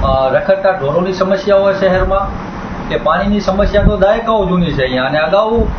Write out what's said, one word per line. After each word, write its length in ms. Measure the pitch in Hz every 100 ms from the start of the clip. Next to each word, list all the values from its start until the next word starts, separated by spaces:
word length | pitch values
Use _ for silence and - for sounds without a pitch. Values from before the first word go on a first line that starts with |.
અ, 260 | 135 135 131
રખડતા 420 | 143 147 190 190
ઢોરોની 420 | 180 139 160 185
સમસ્યા 440 | 185 190 196 208 196
હોય 160 | 196
શહેરમાં 540 | 190 190 185 190 196 196 - - - - - -
કે 80 | 151
પાણીની 420 | 151 170 202 208
સમસ્યા 440 | - 196 196 202
તો 140 | 196 208
દાયકાઓ 480 | 190 220 226 220 185
જૂની 260 | 175 165
છે 120 | 139
અહીંયા, 220 | 131 127 131
અને 140 | 147
અગાઉ 480 | 160 196 220 233 220